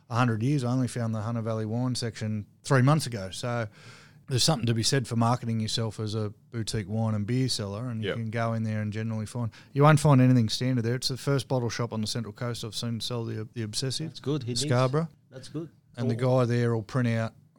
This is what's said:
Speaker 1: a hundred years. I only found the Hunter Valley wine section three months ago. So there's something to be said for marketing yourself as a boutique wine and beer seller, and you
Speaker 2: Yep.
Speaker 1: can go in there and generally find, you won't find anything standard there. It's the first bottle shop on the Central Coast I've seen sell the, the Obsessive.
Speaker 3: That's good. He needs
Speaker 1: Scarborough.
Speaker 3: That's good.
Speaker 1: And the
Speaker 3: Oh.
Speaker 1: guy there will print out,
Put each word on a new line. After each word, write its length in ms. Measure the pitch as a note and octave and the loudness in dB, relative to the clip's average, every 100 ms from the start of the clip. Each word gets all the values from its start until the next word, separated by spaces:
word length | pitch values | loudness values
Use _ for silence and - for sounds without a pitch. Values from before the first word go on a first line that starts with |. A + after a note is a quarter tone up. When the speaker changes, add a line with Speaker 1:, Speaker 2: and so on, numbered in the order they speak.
| - | -2
Speaker 1:
a 40 | A#2 | 2
hundred 280 | B2 A2 | 2 2
years. 200 | A#2+ D3 | 2 2
I 80 | A#2+ | 2
only 160 | C3 B2 | 0 0
found 280 | B2 A2+ A2 | -2 -4 -4
the 60 | |
Hunter 200 | G#2+ A#2 | -4 -4
Valley 240 | A2 A2 G#2+ | -4 -4 -2
wine 300 | A#2 B2+ A#2+ | -2 -2 -2
section 500 | A#2 - A2 G#2+ G2+ _ | -4 -4 -4 -4 -8 _
three 200 | - C3+ | 2 6
months 240 | C3 D#3 C3 | 6 4 0
ago. 220 | A2+ F#2+ | -6 -8
So 360 | - B2 A#2+ G#2+ - - - - - - | -6 -4 -4 -4 -10 -20 -20 -20 -18 -2
there's 160 | B2+ | 2
something 220 | - C#3 A#2 | 2 2 2
to 60 | A2+ | 0
be 60 | |
said 240 | A2 C3+ A#2 | 2 0 0
for 80 | A#2 | 2
marketing 440 | A#2 B2 A#2 A2+ | 2 2 -2 -2
yourself 400 | G#2+ - A2+ G#2+ | -2 -2 -4 -4
as 140 | G#2+ A2 | -4 -4
a 160 | G#2 - _ | -4 -8 _
boutique 360 | A#2+ G#2+ A2+ F#2 | -8 -4 -4 -4
wine 240 | A2 A2 G#2+ | -2 0 0
and 100 | G2+ | 0
beer 200 | B2+ C3 | 0 0
seller, 420 | - G2+ G2+ B2+ | -2 -4 -6 -6
and 120 | A2+ | -4
you 40 | G2 | -4
Speaker 2:
Yep. 80 | F2 | -4
Speaker 1:
can 120 | A2 | -4
go 220 | A#2 A2+ | -2 -2
in 100 | A2+ | 0
there 180 | A2 G#2+ | -2 -2
and 100 | G#2+ | -4
generally 340 | G#2 A2+ A2 G#2+ | -4 -4 -6 -6
find, 240 | A#2+ A2+ - - | -6 -6 -8 -4
you 80 | C3+ | 4
won't 160 | D3 D3+ | 6 8
find 200 | D3+ C3 | 8 8
anything 280 | B2+ B2+ A2 | 8 6 4
standard 340 | - B2+ B2+ | 0 -2 0
there. 120 | A2+ B2 | 0 -2
It's 120 | - | -4
the 80 | B2+ | -4
first 300 | - C#3 - | 0 -2 0
bottle 220 | C3 A#2+ | -2 -2
shop 220 | - A#2+ | -4 -4
on 80 | A2 | -4
the 60 | G#2+ | -4
Central 260 | B2 G#2 | -4 -6
Coast 300 | G#2 A#2+ A#2 | -8 -8 -6
I've 100 | A2+ - | -8 -6
seen 240 | A#2+ A2+ | -4 -4
sell 220 | - A#2+ | -4 -6
the, 240 | A2+ A2 A2 | -6 -6 -8
the 80 | A#2+ | -6
Obsessive. 440 | G#2+ G#2+ C3 B2 D#3+ | -6 -4 -4 -4 -8
Speaker 3:
That's 100 | - | -6
good. 220 | C3 D3+ | -4 -4
He 60 | A#2 | -4
needs 120 | A#2+ | -2
Speaker 1:
Scarborough. 480 | D3 B2 C3 D3 E3 - _ | 2 2 2 0 -2 -8 _
Speaker 3:
That's 160 | B2+ - | -20 -12
good. 220 | D3 E3+ - _ - | -10 -10 -14 _ -4
Speaker 1:
And 120 | A#2+ | -2
the 60 | A#2 B2+ | 2 4
Speaker 3:
Oh. 140 | C3 | 4
Speaker 1:
guy 60 | A#2+ | 4
there 280 | A#2+ A#2+ | 4 2
will 80 | A2+ | 0
print 260 | G#2 C3+ A#2+ | -2 0 0
out, 260 | A2+ A2+ - _ | 0 -2 -8 _